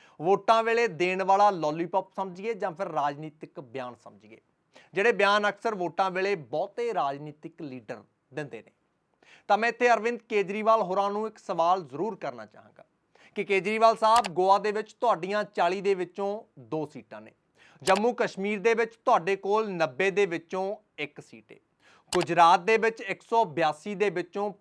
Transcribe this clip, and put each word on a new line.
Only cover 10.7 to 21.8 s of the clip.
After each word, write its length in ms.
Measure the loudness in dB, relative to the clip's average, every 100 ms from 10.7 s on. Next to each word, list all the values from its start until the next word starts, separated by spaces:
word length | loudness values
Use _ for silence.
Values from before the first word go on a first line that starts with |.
| 2
ਹੋਰਾਂ 260 | 2 -2 -2
ਨੂੰ 160 | -2 -8
ਇੱਕ 100 | -10
ਸਵਾਲ 440 | -6 0 0 0
ਜ਼ਰੂਰ 320 | -2 -8 -6 -6
ਕਰਨਾ 280 | -10 -12 -16
ਚਾਹਾਂਗਾ 380 | -20 -20 _ _ _ _ _ _ -8
ਕਿ 80 |
ਕੇਜਰੀਵਾਲ 520 | -2 0 0 2 4 4
ਸਾਹਿਬ, 300 | 4 4 2
ਗੋਆ 280 | 0 2 2
ਦੇ 120 | 2
ਵਿੱਚ 220 | -4 -8
ਤੁਹਾਡੀਆਂ 500 | -4 -2 0 -2 -4 -4
ਚਾਲੀ 360 | 0 0 0
ਦੇ 120 | 0 -2
ਵਿੱਚੋਂ 460 | -4 -6 -6 -6 -12 -20
ਦੋ 240 | -8 -6 -6
ਸੀਟਾਂ 340 | -12 -18 -20
ਨੇ, 100 | -20 _ _ _ _ -4
ਜੰਮੂ 320 | 2 2 2 0
ਕਸ਼ਮੀਰ 440 | -4 -4 -4 0
ਦੇ 140 | 0
ਵਿੱਚ 220 | 2 -2 -4
ਤੁਹਾਡੇ 400 | 0 2 2 -4
ਕੋਲ 320 | -2 -2 -2
ਨੱਬੇ 400 | -2 -2 -2 -2
ਦੇ 140 | 0 0
ਵਿੱਚੋਂ 480 | -2 -8 -8 -8 -10 _ -12
ਇੱਕ 240 | -12 -14
ਸੀਟ 300 | -20 -20 -20
ਹੈ, 60 | -20 _ _